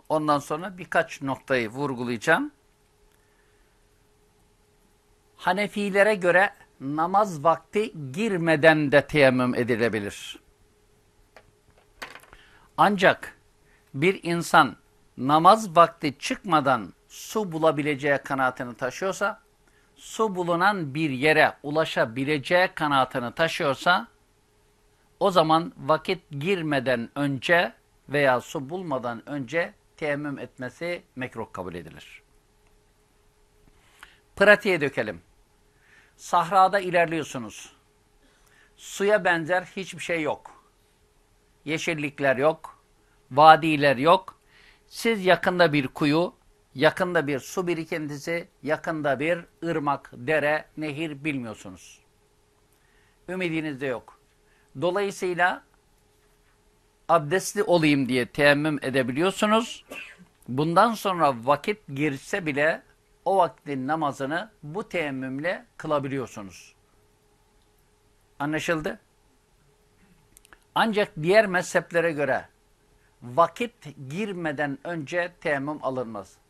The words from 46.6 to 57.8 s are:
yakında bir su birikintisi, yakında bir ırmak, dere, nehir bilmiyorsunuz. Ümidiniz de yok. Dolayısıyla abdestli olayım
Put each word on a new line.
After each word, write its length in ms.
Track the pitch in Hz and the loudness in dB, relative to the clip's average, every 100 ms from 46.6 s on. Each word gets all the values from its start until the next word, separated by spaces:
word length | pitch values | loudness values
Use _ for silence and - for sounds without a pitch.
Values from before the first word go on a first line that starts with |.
| _ | _
yakında 520 | 135 151 - 180 175 143 | 0 2 2 0 0 -2
bir 120 | 135 | -4
su 280 | - - 175 | -6 -6 -4
birikintisi, 800 | 165 160 165 151 147 165 170 175 _ | -4 -6 -8 -8 -8 -6 -8 -8 _
yakında 580 | 135 151 - 156 147 127 | -6 -4 -4 -4 -2 -2
bir 240 | 156 175 170 _ | -2 -4 -6 _
ırmak, 460 | 165 160 147 139 - | -6 -2 -2 -4 -8
dere, 520 | 120 123 156 143 151 - - | -12 -4 0 0 -2 -6 -10
nehir 480 | 151 143 165 139 | -10 -8 -10 -8
bilmiyorsunuz. 760 | 156 135 117 104 98 92 - - _ _ _ _ _ _ _ _ _ _ _ _ - | -6 -6 -8 -12 -16 -20 -20 -20 _ _ _ _ _ _ _ _ _ _ _ _ -12
Ümidiniz 520 | 185 180 160 156 131 | -6 -4 -4 -6 -6
de 60 | 139 | -6
yok. 320 | 113 - - _ _ _ _ _ 135 | -6 -10 -20 _ _ _ _ _ -4
Dolayısıyla 840 | 165 190 196 190 185 175 180 - - _ _ _ _ _ _ _ _ _ _ _ _ _ - | -2 -2 -4 -4 -6 0 0 0 -10 _ _ _ _ _ _ _ _ _ _ _ _ _ 0
abdestli 540 | 165 147 185 185 202 | 2 2 -2 -2 -4
olayım 460 | 202 175 | 0 2